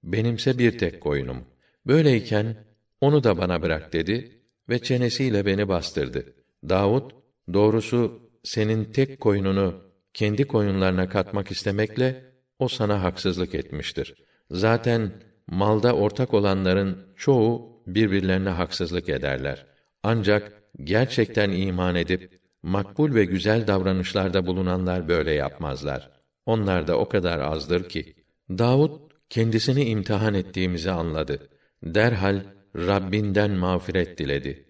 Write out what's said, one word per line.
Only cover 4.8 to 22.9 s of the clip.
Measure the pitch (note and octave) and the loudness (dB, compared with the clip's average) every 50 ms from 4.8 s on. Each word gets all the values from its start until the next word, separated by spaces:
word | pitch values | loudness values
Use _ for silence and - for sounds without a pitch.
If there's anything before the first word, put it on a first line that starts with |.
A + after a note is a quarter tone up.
| - - C3 B2 B2 A#2+ - - C3+ C3 A2 G2+ G2 | -2 -2 0 0 0 -2 -2 -2 -2 0 0 0 2
beni | G2+ F#2+ G2 G#2 G2 | 2 2 0 0 0
bastırdı. | F#2+ F2 D#2 - - E2 C#2+ B1+ A#1+ B1+ - - B1+ _ _ _ _ _ - D2+ | 0 -2 -2 -4 -4 -4 -4 -2 -4 -8 -8 -8 _ _ _ _ _ _ -4 0
Davud, | F2 F#2+ G2+ G2 A2 C3+ B2+ C3 - - _ _ _ _ _ - F2 | 0 2 2 2 2 0 -2 -4 -18 -20 _ _ _ _ _ -2 2
"Doğrusu | G2 G#2 G#2+ G#2+ A2+ A2 - - A#2+ A#2+ - A#2 - - _ _ _ _ | 4 4 4 4 2 0 0 0 0 0 0 -4 -10 -20 _ _ _ _
senin | - - A2+ G#2+ G#2+ A2 A2 A2 | -8 -2 -2 0 0 0 -2 -2
tek | A2 A2 C#3 C3+ C#3 C3+ - | -2 0 0 0 0 -2 -2
koyununu | - A2 G2+ G2+ G2 F#2+ F#2+ G2 G2 F#2 F2+ F#2 - _ _ _ _ _ _ | 2 2 2 2 2 0 2 2 0 0 -2 -6 -16 _ _ _ _ _ _
kendi | - A2 G#2 G#2 G#2 C#3 | -2 -2 -2 0 0 -2
koyunlarına | C#3 C3+ A2+ G#2 G2+ F#2+ G2 F#2+ F#2 F#2 F#2 F#2 F#2 | 0 2 0 0 2 2 2 2 2 2 0 0 0
katmak | F#2+ G#2 F#2 G2 F#2+ G2+ F#2+ - | 0 -2 -2 -2 -4 -6 -6 -6
istemekle | F#2 - - G#2+ G2 G2+ G#2+ G#2 G#2+ A#2+ B2+ C3 C3 C3 C3 - _ _ _ _ _ _ | -8 -6 -4 -4 -2 -2 -2 -2 0 0 0 0 0 -4 -14 -20 _ _ _ _ _ _
o | C3+ B2 | -4 -4
sana | - - A2 G#2 G#2 G2+ F#2 | -2 -2 0 0 0 0 0
haksızlık | F2+ F2+ - - G2+ F2 F2 F2+ D#2+ - | -2 -2 -2 -4 -4 -2 -2 -4 -4 -4
etmiştir. | D2+ C#2+ - C#2+ D2+ C#2 - - C#2 C2+ - - _ _ _ _ _ _ _ | -8 -8 -6 -10 -8 -8 -8 -6 -8 -8 -8 -10 _ _ _ _ _ _ _
Zaten | - F2+ G2 A2 A2+ A#2+ A#2 B2 A#2 A#2 A2 G2 F2+ - - - _ _ _ | -4 0 2 2 2 2 2 0 0 0 0 -4 -6 -10 -20 -20 _ _ _
malda | - - F#2 G2 G#2 G#2+ A2 G2 B2 B2 | -6 -2 0 2 2 2 4 4 2 2
ortak | - G2+ G#2+ - - B2+ - - | 4 2 0 0 -2 -2 2 2
olanların | G#2+ G2+ G2 F#2+ G2 F#2+ F#2 F#2 G2 G2 G2 F2+ F#2 - - _ | 2 4 2 2 2 2 2 2 2 0 -2 -4 -8 -12 -20 _
çoğu | - - - C#3 B2 A2 A2+ A#2 A2+ - - - _ _ | -4 2 2 4 4 4 2 0 -2 -8 -16 -20 _ _
birbirlerine | - F#2 G#2 A2 G#2 F#2+ G2 F#2 F#2 F#2 F#2+ F#2+ G2 | -4 0 2 2 4 2 2 2 2 0 2 0 0
haksızlık | F2+ E2+ F2+ E2 - - F2+ D#2+ F2 F2+ E2+ - | 0 -2 -2 -4 -2 -6 -4 -4 -4 -4 -4 -2
ederler. | D2+ C2+ C2 C#2+ C2+ C2 C2 C#2 C2+ - - _ _ _ _ _ _ _ - | -4 -2 -2 -4 -4 -2 -4 -6 -6 -8 -12 _ _ _ _ _ _ _ -2
Ancak | G2+ A#2 A#2 G2+ G2 G#2 G#2 G#2 G#2 - - _ _ _ - C#2 | 0 0 2 2 2 2 2 0 -4 -20 -20 _ _ _ -16 -6
gerçekten | D2+ G2 A2 B2+ - - - A2+ - - A2+ G#2 G2+ | 0 0 0 2 2 2 0 0 0 2 0 0 0
iman | F#2+ F2 F#2+ G2 F2+ F2+ F2+ F2+ F2 | 0 0 -2 -2 0 0 0 0 0
edip | F2 E2+ F2+ F#2 F2+ F#2 - _ _ _ _ _ _ - | 0 0 0 -2 -2 -2 -10 _ _ _ _ _ _ -6
makbul | D#2+ F#2 G2 G2 G2 | -2 -2 -2 -2 -4